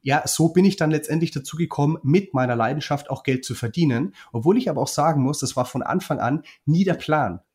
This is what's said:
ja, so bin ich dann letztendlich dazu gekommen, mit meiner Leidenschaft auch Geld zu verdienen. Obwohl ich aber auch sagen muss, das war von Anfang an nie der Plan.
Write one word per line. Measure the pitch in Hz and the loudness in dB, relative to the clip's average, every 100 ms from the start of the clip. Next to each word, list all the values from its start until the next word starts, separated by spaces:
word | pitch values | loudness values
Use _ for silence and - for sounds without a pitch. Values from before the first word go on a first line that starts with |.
ja, | 135 147 - | 2 0 0
so | - 160 | 2 4
bin | 180 196 | 6 4
ich | 190 | 4
dann | 156 | 0
letztendlich | 156 - 156 165 | 0 -2 -2 -2
dazu | 143 - 151 | -4 -8 -4
gekommen, | 170 - 147 160 | -4 0 0 0
mit | 131 175 196 | 2 2 2
meiner | 131 127 | -2 0
Leidenschaft | 117 113 151 - 143 - | 0 0 -2 -4 -6 -4
auch | 131 | -6
Geld | - 131 - | -2 -4 -4
zu | |
verdienen. | 117 117 170 156 120 175 - - | -6 -4 0 2 2 -2 -8 -10
Obwohl | 117 135 233 | 0 2 2
ich | 240 | 2
aber | 127 | -2
auch | 139 | -2
sagen | - 151 147 | 0 2 2
muss, | 131 147 | 0 -2
das | 123 - | -4 -4
war | |
von | 123 - | -4 -4
Anfang | - - - - | -2 -4 -4 -4
an | 117 151 - - - | -2 -2 -6 -8 0
nie | 165 | 2
der | 190 | 2
Plan. | 165 - 151 117 87 _ | 0 0 0 0 -4 _